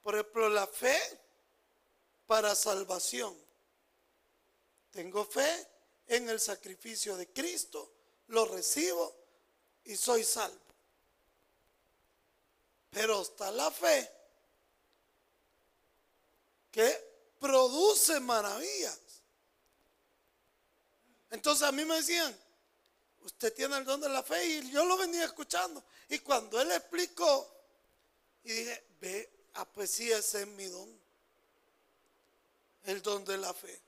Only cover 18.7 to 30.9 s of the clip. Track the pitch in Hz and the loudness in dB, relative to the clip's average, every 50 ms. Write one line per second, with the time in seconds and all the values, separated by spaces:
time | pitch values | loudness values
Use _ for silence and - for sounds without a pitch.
18.7 | 415 392 320 220 - - _ - - - _ _ _ _ _ _ _ _ _ _ | -6 -6 -6 -6 -8 -12 _ -20 -20 -20 _ _ _ _ _ _ _ _ _ _
19.7 | _ _ _ _ _ _ _ _ _ _ _ _ _ _ _ _ _ _ _ _ | _ _ _ _ _ _ _ _ _ _ _ _ _ _ _ _ _ _ _ _
20.7 | _ _ _ _ _ _ _ _ _ _ _ _ 226 220 - 294 294 294 294 285 | _ _ _ _ _ _ _ _ _ _ _ _ -12 0 2 2 4 4 4 2
21.7 | 269 277 311 320 330 320 285 330 339 339 330 277 208 - _ _ _ _ _ _ | 2 0 0 0 0 0 0 0 0 0 0 -2 -4 -10 _ _ _ _ _ _
22.7 | _ _ _ _ _ _ _ _ _ _ - 180 - _ - 220 226 - 262 277 | _ _ _ _ _ _ _ _ _ _ -18 -18 -8 _ -4 -4 -2 -2 -4 -2
23.7 | 277 269 269 262 269 285 294 285 269 262 262 - 302 339 359 339 311 302 269 254 | -2 -4 -2 -2 -2 0 0 -2 -2 -2 -2 -2 -2 0 0 0 -2 -2 -6 -2
24.7 | 269 285 339 359 370 381 381 339 339 339 330 320 - - 294 _ - 349 359 349 | 2 2 4 4 4 2 0 -2 0 -2 -2 -2 -4 -10 -8 _ -2 -2 -2 -4
25.7 | 311 285 - _ _ - - _ 294 294 - - 277 233 220 214 214 233 277 330 | -6 -14 -18 _ _ -20 -8 _ -8 -8 0 2 2 2 2 0 0 0 2 2
26.7 | 359 330 - - - 339 359 - - - 349 311 277 - - - - - _ _ | 2 -2 -2 -4 -4 -4 -4 -4 -2 2 4 4 4 4 0 -8 -20 -20 _ _
27.7 | _ _ _ _ _ _ _ _ _ _ _ _ _ _ _ 233 226 226 233 240 | _ _ _ _ _ _ _ _ _ _ _ _ _ _ _ -8 -8 -6 -6 -8
28.7 | 233 - _ _ 165 _ 180 180 190 202 226 - _ _ _ _ - 202 - _ | -10 -12 _ _ _ _ -12 -10 -8 -10 -10 -12 _ _ _ _ -12 -12 -12 _
29.7 | _ 208 202 180 - - 233 233 226 214 208 - - 202 202 208 208 196 196 190 | _ -8 -6 -4 -4 -4 0 0 0 0 0 -2 -4 -4 -8 -8 -12 -14 -14 -12
30.7 | 180 185 196 220 | -12 -14 -16 -18